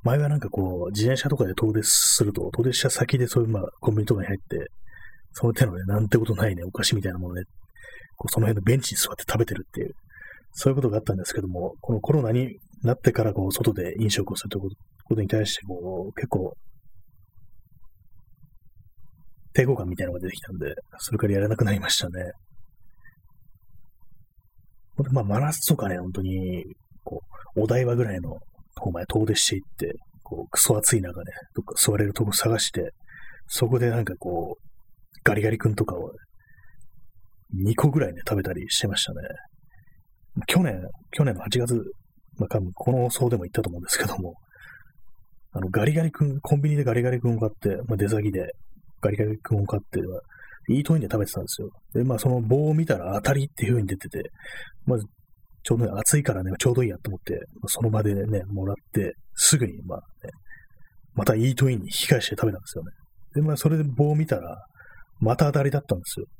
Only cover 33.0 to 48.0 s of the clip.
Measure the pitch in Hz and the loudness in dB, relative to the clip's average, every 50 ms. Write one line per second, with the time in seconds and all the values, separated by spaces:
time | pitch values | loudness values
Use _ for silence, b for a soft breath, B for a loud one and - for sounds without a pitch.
33 | B B B B B B B B B - - - 127 117 127 123 120 120 113 120 | B B B B B B B B B -8 0 0 2 2 4 2 2 2 2 2
34 | 110 101 92 - - 180 - - 85 80 - _ - - - - - - - - | 0 -2 -4 -6 -6 -4 -4 -4 -4 -6 -8 _ -14 -20 -20 -20 -20 -20 -20 -20
35 | - _ _ - - - 101 104 104 110 113 110 - 113 104 - 110 - 90 85 | -20 _ _ 2 2 4 4 4 2 2 0 2 2 2 2 2 0 -2 -2 -6
36 | 165 - - - - _ _ b b b b b b b b b b - - - | -8 -8 -12 -16 -20 _ _ b b b b b b b b b b -18 -18 -18
37 | - - _ - - - - - - _ - 92 95 104 113 - - 151 139 156 | -20 -20 _ -20 -20 -20 -20 -20 -14 _ -4 -2 0 0 2 4 4 4 4 2
38 | 139 90 85 87 - - 110 101 95 - 90 92 92 107 - - - 104 92 - | 0 0 -4 -8 -4 -2 0 0 0 -2 -4 -4 -4 -2 -2 -2 0 0 0 -2
39 | - - - - - - - - - - - - - b b b b b b b | -2 -4 -4 -10 -10 -10 -12 -14 -16 -20 -20 -20 -20 b b b b b b b
40 | - _ _ _ - - - - - - - 175 185 143 101 92 90 - - - | -20 _ _ _ -20 -8 -6 -6 -4 2 4 4 4 4 0 -4 -8 -10 -12 -14
41 | - - - - 151 135 101 - - 107 104 123 123 120 120 113 101 - - - | -14 -12 -2 0 0 0 0 -4 -4 -2 -2 0 0 0 0 -2 -2 -6 -12 -14
42 | - - _ - _ - - - 104 - - 110 95 90 92 - - 123 127 127 | -18 -20 _ -20 _ -20 -4 -4 -4 0 0 -2 -2 -2 -6 -2 0 2 2 2
43 | 123 120 - - 127 120 120 107 90 - - - 107 95 87 87 90 - - - | 2 0 0 0 2 2 2 0 -2 -2 -2 -2 -2 -2 -4 -8 -4 -4 -2 0
44 | - 98 - - 92 85 82 - B B B B B B B B B B B - | 0 -2 -2 -4 -6 -8 -10 -14 B B B B B B B B B B B -20
45 | - - - - - - - - - - - - 95 92 92 - - 151 151 165 | -18 -18 -18 -18 -20 -20 -20 -20 -20 -10 -8 -6 -4 0 0 2 4 4 4 4
46 | 165 160 - - 151 143 135 143 - - 151 143 143 151 147 143 143 123 113 120 | 2 0 2 0 0 0 0 -4 0 2 2 4 4 2 2 2 2 2 2 2
47 | 120 127 127 123 117 123 117 110 110 107 - - - 101 95 - - - 113 98 | 2 2 0 2 2 2 2 2 0 -2 -2 -2 -2 -2 -2 -2 -2 -2 0 0